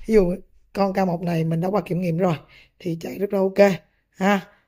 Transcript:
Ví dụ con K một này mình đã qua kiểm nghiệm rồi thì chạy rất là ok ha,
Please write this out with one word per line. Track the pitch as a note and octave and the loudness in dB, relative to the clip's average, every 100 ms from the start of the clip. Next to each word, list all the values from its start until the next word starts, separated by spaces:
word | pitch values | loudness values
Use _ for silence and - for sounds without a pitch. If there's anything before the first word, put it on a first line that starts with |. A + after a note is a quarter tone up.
| - | 2
Ví | |
dụ | A3 F3+ F#3 - _ _ | 4 4 -2 -10 _ _
con | - G3 | -2 -2
K | F#3+ F#3+ | 0 -2
một | E3+ | -2
này | E3+ E3 | -2 -2
mình | D#3+ E3 | -2 -2
đã | F#3 | -2
qua | G#3 | -2
kiểm | E3+ E3+ | -2 -4
nghiệm | F3+ E3 | -2 0
rồi | F#3 D#3 - - - _ | 0 -2 -6 -20 -20 _
thì | F3 E3 | -8 -8
chạy | - F#3 | -8 -6
rất | G3 | -4
là | G3 | 0
ok | F#3+ F#3+ G3+ F3 - _ _ | 0 4 4 4 -6 _ _
ha, | - F#3+ G3+ E3+ _ | -2 0 0 -2 _